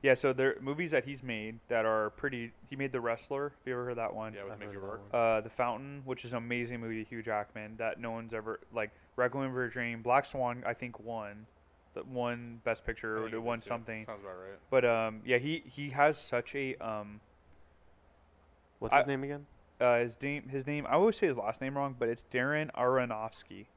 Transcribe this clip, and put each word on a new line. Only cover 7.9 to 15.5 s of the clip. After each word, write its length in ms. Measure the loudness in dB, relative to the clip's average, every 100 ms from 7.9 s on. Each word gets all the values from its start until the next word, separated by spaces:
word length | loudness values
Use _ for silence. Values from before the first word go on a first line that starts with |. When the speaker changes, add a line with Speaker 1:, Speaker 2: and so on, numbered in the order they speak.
| -2
Speaker 1:
no 140 | -6
one's 200 | -6 -6
ever, 280 | -6 -6 -8 -6
like, 200 | -4 -4 -6 -16 0
Requiem 340 | 2 2 -2
for 120 | -2
a 60 | -2
Dream, 300 | -2 -4 -4
Black 240 | 4 4
Swan, 380 | 4 -2 -2 -2
I 80 | -4
think 280 | -4 -6 -10
won, 460 | -8 -8 -8 -12 -18 _ _ _ _
the, 100 | -12
won 560 | -6 -2 -2 -2 -8 -6
Best 240 | -2 -2 -2
Picture 300 | -6 -4 -2
Speaker 2:
I 20 |
Speaker 1:
or 40 |
Speaker 2:
think 80 | -2
Speaker 1:
it 40 | -4
Speaker 2:
it 40 |
Speaker 1:
won 160 | -2 -4
Speaker 2:
did 60 |
too. 40 | -4
Speaker 1:
something. 360 | -6 -6 -10 -8
Speaker 2:
Sounds 140 | -12
about 140 | -10 -12
right. 200 | -12 -16 4
Speaker 1:
But, 140 | 6
um, 360 | 8 6 4 -2
yeah, 140 | 2 2
he, 260 | 4